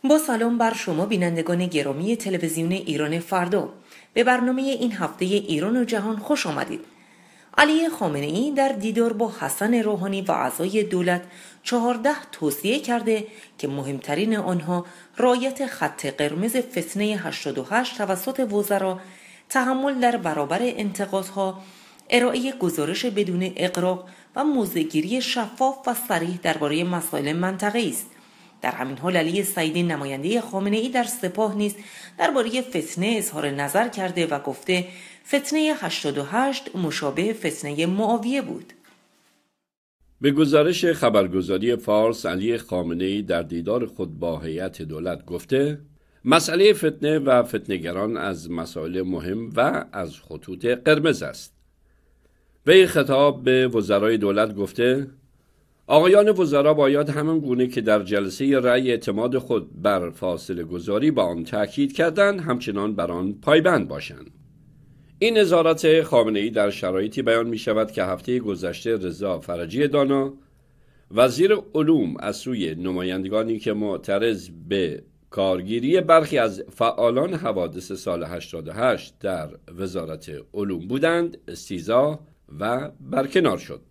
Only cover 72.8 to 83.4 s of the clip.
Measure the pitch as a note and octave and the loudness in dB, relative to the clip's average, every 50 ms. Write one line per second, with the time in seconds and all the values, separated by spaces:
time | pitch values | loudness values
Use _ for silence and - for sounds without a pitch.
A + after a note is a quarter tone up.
72.8 | F2 F#2 F#2 F2+ F#2 F#2 F#2 F#2 F#2 F#2+ G#2 A2 A2+ A#2 A2+ G#2+ - A#2 G#2 G#2 | -4 -4 -2 -2 -2 -2 -4 -4 -4 -2 -2 -2 0 0 -4 -2 -2 -2 -2 -2
73.8 | G#2+ G#2 F#2+ D#2+ - - G2 G2+ A2 A#2 A2 F#2 E2 F2 E2 E2 D#2 E2 G2 G2 | -2 -2 -4 -6 -4 -2 0 0 2 0 0 -2 -6 -14 -18 -18 -6 -2 0 0
74.8 | F2+ D#2+ C#2+ - - - _ _ _ _ - G#2 G2 F#2+ F#2 F#2 F#2 G2 A2 A#2 | 0 -2 -4 -8 -14 -18 _ _ _ _ -4 0 0 0 0 0 -2 -4 -4 -2
75.8 | A#2+ C#3 E3+ F#3 E3+ E3 E3 E3 D#3 - D3+ C3+ A2+ A2 G2 F#2+ - - - - | 2 2 2 2 6 6 6 6 6 4 2 2 2 2 0 -6 -12 -14 -2 0
76.8 | A2+ A#2 - - A#2 A#2 A#2+ C3 D3+ F3+ F#3 D#3+ F2 A2+ G#2 F#2+ F2 E2 E2 F2+ | 0 2 2 4 2 4 4 2 0 0 -2 -4 -4 -2 -2 -2 -2 -4 -4 -10
77.8 | E2+ - F#2+ F#2 - G2+ F2 E2+ E2 D2+ F2 E2+ D#2 - - E2 D#2 D#2+ E2+ G#2 | -10 -10 -12 -8 -4 -4 -4 -4 -4 -8 -10 -12 -12 -10 -12 -10 -10 -10 -4 0
78.8 | A#2+ C3 A2 - - - _ _ - G2 F#2 E2 D#2 D2+ - - _ - E2+ F2 | 0 0 0 0 -4 -14 _ _ -4 -4 -4 -4 -6 -8 -12 -18 _ -18 -10 -8
79.8 | G2 F#2 F2+ F#2 E2 D#2 D#2 D2+ - - D2+ C#2+ - _ - G2+ G2+ G2+ F#2 E2 | -8 -6 -4 -6 -6 -6 -10 -12 -12 -14 -14 -14 -14 _ -6 -6 -4 -4 -4 -6
80.8 | E2+ F#2+ B2 C#3 D3+ E3 E3+ E3+ E3+ E3+ E3+ - _ - - - - - G2 F2 | -4 -4 -2 2 2 2 2 2 0 -2 -4 -10 _ -16 -16 -14 -12 -10 -10 -8
81.8 | E3 G2+ A2+ B2 C3+ D3+ D#3 D3+ - - _ _ _ - - D2+ G2 A2 A#2+ C3 | -2 2 4 4 4 2 0 -6 -14 -20 _ _ _ -20 -10 -6 -4 -4 -2 -4
82.8 | D3 - - - C#3 C3 - B2+ C3+ C#3 - F#3 | -6 -8 -14 -16 -12 -4 -2 -2 -2 2 2 2